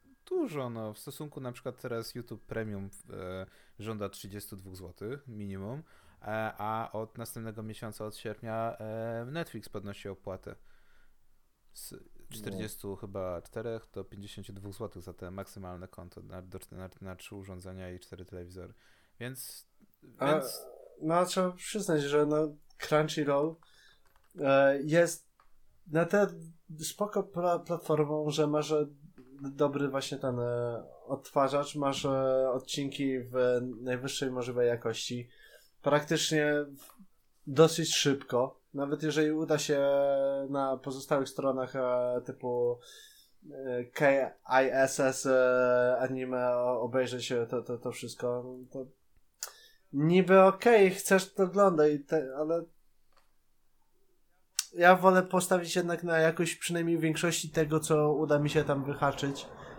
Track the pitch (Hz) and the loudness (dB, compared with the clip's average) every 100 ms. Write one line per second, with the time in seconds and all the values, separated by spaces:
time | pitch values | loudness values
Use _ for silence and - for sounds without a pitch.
0 | _ _ - 370 285 147 123 117 110 107 | _ _ -6 -2 -2 -4 -6 -6 -8 -10
1 | - - 151 143 127 123 131 123 127 117 | -14 -12 -12 -10 -10 -8 -10 -10 -6 -6
2 | 113 123 117 107 - 113 110 101 98 - | -6 -10 -12 -14 -8 -6 -4 -6 -8 -14
3 | - 101 90 92 95 _ _ - 104 110 | -16 -12 -10 -10 -12 _ _ -14 -10 -6
4 | 98 - 101 101 - 98 95 92 92 - | -8 -8 -12 -12 -12 -14 -14 -14 -16 -12
5 | 104 143 131 107 101 98 98 139 160 - | -12 -12 -12 -12 -10 -8 -8 -10 -14 -20
6 | - _ 104 110 110 - 104 110 113 107 | -20 _ -8 -4 -4 -6 -6 -4 -6 -8
7 | 110 113 110 - 113 110 110 107 117 107 | -10 -10 -12 -10 -12 -10 -12 -10 -12 -10
8 | 107 104 113 104 117 113 113 113 110 110 | -12 -10 -10 -10 -6 -4 -4 -6 -8 -8
9 | 113 117 120 156 165 113 - 104 98 98 | -6 -6 -8 -8 -8 -12 -12 -12 -10 -12
10 | 101 98 - 95 - 101 - - - - | -12 -12 -10 -12 -12 -16 -20 -20 -20 -20
11 | - - - - _ _ _ - - - | -20 -20 -20 -20 _ _ _ -20 -18 -18
12 | - - - 110 107 98 107 - 101 98 | -20 -20 -16 -12 -10 -8 -10 -10 -12 -10
13 | 101 98 92 87 - 117 117 113 - 101 | -10 -6 -6 -6 -10 -10 -8 -10 -12 -14
14 | 95 101 101 - 98 98 101 98 107 95 | -14 -14 -16 -14 -14 -14 -14 -12 -12 -12
15 | 90 87 90 95 95 - 92 90 92 - | -16 -14 -14 -12 -14 -14 -14 -14 -16 -18
16 | 90 95 98 92 92 92 - - 92 - | -18 -18 -16 -16 -14 -16 -16 -16 -16 -14
17 | 95 92 - 101 95 92 92 95 92 90 | -14 -14 -14 -16 -14 -14 -14 -14 -12 -14
18 | - 90 90 90 87 90 92 - _ _ | -16 -18 -14 -14 -14 -14 -16 -18 _ _
19 | _ - 120 131 - - - _ _ _ | _ -14 -12 -12 -14 -16 -20 _ _ _
20 | - 117 135 151 - - - - - - | -20 -4 0 0 -2 -10 -14 -20 -20 -8
21 | 156 170 180 190 185 180 - 214 185 156 | 0 0 2 0 -2 -2 -8 -6 0 0
22 | 143 147 147 151 156 147 - - - 151 | 2 2 4 2 0 -4 -20 -12 0 2
23 | 156 160 143 139 156 160 _ _ - _ | 2 0 0 2 0 -4 _ _ -20 _
24 | _ _ _ - 143 135 139 139 147 165 | _ _ _ -4 4 6 6 4 2 4
25 | 170 - - _ - - - _ - 156 | 4 0 -14 _ -20 -20 -20 _ -4 0
26 | 170 208 202 165 165 - - 156 160 - | 2 2 2 -2 -18 -20 -18 -12 -10 -6
27 | 208 208 190 170 175 170 - 165 - 151 | -4 -4 -4 -2 0 0 -2 -6 0 2
28 | 147 151 151 147 147 151 151 156 147 - | 2 0 -2 0 2 2 2 0 0 -6
29 | - - 127 139 139 139 143 139 143 135 | -20 -20 -20 -12 -10 0 0 2 -2 -2
30 | 135 135 135 120 120 120 120 117 85 127 | -4 -4 -4 -2 -2 -2 -2 -6 -10 -16
31 | - 135 - 147 135 143 143 147 139 135 | -8 -8 -2 2 2 2 -2 -2 -2 -2
32 | 143 135 135 131 131 127 - - 139 135 | -2 0 2 2 2 0 -4 -6 -6 -2
33 | 139 131 117 127 123 123 123 113 127 123 | -2 -2 -2 2 2 2 -2 -8 -4 -4
34 | 131 - 135 127 123 120 120 120 117 110 | -4 -4 -4 -2 -4 2 2 2 -2 -4
35 | - 120 117 - - - _ _ 147 147 | -6 -8 -10 -18 -20 -20 _ _ 2 2
36 | 147 160 - 156 147 147 143 139 - - | 2 0 2 2 2 2 -2 -10 -20 -20
37 | - _ _ _ - 135 160 160 156 - | -20 _ _ _ -2 6 6 6 0 2
38 | 147 139 - 123 135 - _ 139 139 147 | 2 0 0 0 0 -2 _ -6 -4 -2
39 | 156 147 151 156 160 151 151 143 139 139 | 0 2 2 2 2 0 2 2 4 4
40 | 139 139 139 139 139 139 135 131 143 135 | 4 2 2 -2 -2 -2 -2 -2 -4 -8
41 | 131 147 131 - 135 131 127 135 127 123 | 0 0 0 -2 -2 -2 -2 -2 0 2
42 | 123 123 123 120 127 120 120 120 - - | 0 -2 -6 -8 -4 0 0 0 -6 -20
43 | - - _ _ - 143 135 123 120 - | -20 -20 _ _ -18 -10 -6 -4 -4 2
44 | 147 139 131 - - 131 135 131 135 - | 4 4 2 -6 0 4 4 4 2 2
45 | 135 131 135 131 127 127 123 123 123 127 | 0 0 2 4 6 4 4 4 4 2
46 | 127 131 127 127 123 123 123 123 120 131 | 0 -4 -4 -2 0 2 0 0 0 0
47 | 123 123 120 123 117 123 113 120 127 117 | 0 -2 -2 -2 -2 -4 -4 -6 -6 -8
48 | 120 - 123 123 127 127 127 135 131 _ | -10 -6 -4 -4 -6 -14 -14 -12 -12 _
49 | _ _ _ - - - - _ _ 139 | _ _ _ -14 -14 -14 -20 _ _ 0
50 | 156 185 180 190 190 190 240 226 190 185 | 4 6 8 10 8 8 6 8 8 4
51 | - 190 190 - 185 185 196 160 151 147 | 2 2 2 -2 0 4 4 6 4 4
52 | 143 160 131 135 156 170 165 _ _ _ | 0 -2 -2 -4 -2 -2 -4 _ _ _
53 | _ _ _ _ _ _ _ _ _ _ | _ _ _ _ _ _ _ _ _ _
54 | _ _ _ _ _ - - 175 175 185 | _ _ _ _ _ -8 -8 6 8 10
55 | 185 185 185 185 180 185 170 180 175 170 | 8 8 6 2 2 2 2 0 0 -2
56 | 170 160 160 165 165 - - 170 170 165 | 2 4 4 4 -2 -2 -4 -2 0 2
57 | 160 156 175 160 160 160 151 156 156 151 | 2 2 0 0 -2 0 2 2 2 4
58 | 151 147 151 147 147 156 143 143 135 143 | 4 2 4 4 4 2 2 0 -2 0
59 | 143 139 139 139 - - - | 0 0 -4 -4 -10 -16 -18